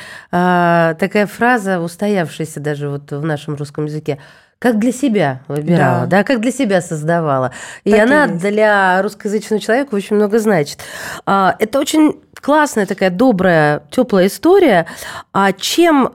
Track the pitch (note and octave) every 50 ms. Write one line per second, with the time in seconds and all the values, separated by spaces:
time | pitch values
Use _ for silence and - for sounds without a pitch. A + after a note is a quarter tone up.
0 | - - - - - _ - F3 F3+ F3+ F3+ F3 F3 E3+ E3+ E3+ E3 E3 D#3+ D#3+
1 | F#3+ F#3 - G#3 G#3 - - - A#3 A#3+ B3+ A#3 F#3+ F#3+ F#3+ F3 E3+ E3+ E3+ -
2 | G#3 G#3 G#3 F#3+ E3 C#3+ - - D#3+ D#3 - D3+ C#3+ D3 D3 C#3+ D3 C#3+ C#3+ C#3+
3 | C#3+ - D3 C#3+ D3+ E3 D3+ C#3+ - - D3+ C#3 D3 C#3+ - - D3+ D3+ D3+ D3+
4 | D#3 - C#3 C#3 - - - _ _ _ _ _ - B3 A3+ G#3 G#3+ B3+ A#3+ -
5 | D4 C#4 G#3+ G#3 D#3+ C#3 C3 C3 - - C#3+ D3+ D3 D#3+ F3 E3 D3 C3 B2+ A#2+
6 | B2 F3 F3 G3+ G3+ - C#4 A3+ G#3 C4 - - C#4 G3+ G3 F3+ F3 - E3 D3+
7 | D3+ D#3 E3+ E3+ D#3+ D3+ C#3 C3 C3 B2 - - - - - - - G3 G#3 G#3+
8 | G#3+ B3 C#4+ D4+ C#4+ A3+ G3 E3+ F3+ G3+ G#3 G#3+ G#3+ G#3+ G#3 G3+ G3 F#3 F3+ F#3+
9 | G3 G#3 G3+ - - G#3 G3+ G#3+ - - G#3+ G3+ G3 - A3 C4 C#4 C#4 - G3+
10 | G3 - G#3 G#3 G#3+ G3+ G3+ A#3 G#3+ A3 G3+ E3 C#3+ C#3+ - - - - - -
11 | - - - - - - G3 G3 F#3+ F3+ - - A3 A3 - C#4 C#4+ - - D#4
12 | D4+ D4 - - _ _ - - - - C#4+ D#4 D4+ C#4+ - A3+ G3 - G3+ -
13 | F#3+ F#3 F3 F3+ B3+ C4 A3+ F3+ F#3 F#3 E3+ D#3 D3+ D3 D3 - - _ - -
14 | - - G#3 F#3 F3+ G3 - - - D#4+ F#4+ G4+ F#4 C#4 G3+ E3+ D#3+ - - -
15 | - - - - - _ - F#3 G3 G3 F#3+ - - - - - E4+ E4+ - C4+
16 | - -